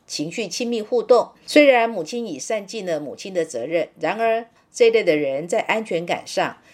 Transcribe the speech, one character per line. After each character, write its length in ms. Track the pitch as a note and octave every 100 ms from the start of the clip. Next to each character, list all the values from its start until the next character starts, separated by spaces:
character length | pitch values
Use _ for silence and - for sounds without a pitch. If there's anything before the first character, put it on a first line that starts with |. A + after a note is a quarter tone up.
| -
情 240 | - D3+
绪 160 | G3+ G3
亲 220 | - A#3+
密 140 | A#3
互 200 | G#3+ B3
动。 280 | - A#3+ - - -
虽 180 | D4+
然 260 | D4 B3 A3+
母 140 | G#3+
亲 240 | D#3 A#3+ A3+
已 100 | C3+
善 300 | - A3 G3
尽 180 | A3+ F#3
了 140 | D#3
母 160 | C#3+ F#2+
亲 180 | G3+
的 120 | F#3 D#3+
责 200 | A#2+ C3
任， 220 | E3 - -
然 220 | D#3 G#3
而 260 | A3+ A3+ A#3 _ _
这 140 | - A#3
一 20 |
类 160 | A3+ F3+
的 100 | D3+
人 320 | C#3 C3+ E3+
在 140 | A3
安 240 | - G#3+ A3
全 200 | E3+ E3+
感 180 | D#3 -
上 320 | - D#3 - _